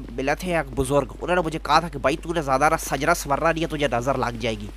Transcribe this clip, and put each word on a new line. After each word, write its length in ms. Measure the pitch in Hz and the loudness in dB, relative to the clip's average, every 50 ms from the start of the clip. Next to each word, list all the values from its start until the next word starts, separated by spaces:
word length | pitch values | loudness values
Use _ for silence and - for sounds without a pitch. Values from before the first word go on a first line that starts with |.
| 127 - 117 | -4 -8 -8
मिले 220 | 127 131 139 156 | -4 -2 -2 -2
थे 220 | 156 180 185 175 160 | -2 -2 -2 -2 -2
एक 160 | 147 135 120 | -2 -2 -2
बुजुर्ग, 360 | 127 135 123 143 143 135 110 - | -4 0 2 2 2 2 0 -4
उन्होंने 300 | - - 151 180 180 170 | -6 -2 0 0 2 0
मुझे 160 | 160 151 156 | 0 -2 -4
कहा 200 | - - 143 165 | 0 4 4 4
था 80 | 165 165 | 4 2
कि 100 | 147 135 | -4 0
भाई 160 | 110 131 156 170 | 0 0 0 0
तूने 240 | - 160 165 170 147 | -2 -4 -2 -2 0
ज़्यादा 260 | 139 131 131 143 151 | 2 2 4 4 4
ना 80 | 160 165 | 4 2
सजना 360 | - - 151 135 147 139 170 | -2 -2 -2 0 2 2 2
संवरना 360 | - - 139 139 131 151 165 160 | 2 2 -2 0 0 2 0 0
नहीं 100 | 160 165 | 0 -2
है, 60 | 156 | -4
तुझे 180 | 156 147 147 131 | -2 0 0 0
नज़र 280 | 123 120 120 139 131 127 | 0 0 0 0 0 0
लग 200 | 117 120 120 113 | 0 -2 -2 -2
जाएगी, 280 | 113 117 110 107 104 101 - | -2 -2 -2 -4 -6 -10 -12